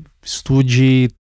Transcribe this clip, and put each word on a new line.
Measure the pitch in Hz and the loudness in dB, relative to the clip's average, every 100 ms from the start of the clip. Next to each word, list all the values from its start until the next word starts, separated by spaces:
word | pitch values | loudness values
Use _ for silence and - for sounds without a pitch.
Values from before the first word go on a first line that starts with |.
| - _ - - | -16 _ -16 -12
estude, | - 135 131 123 131 131 123 - _ | -4 0 0 2 2 2 0 -6 _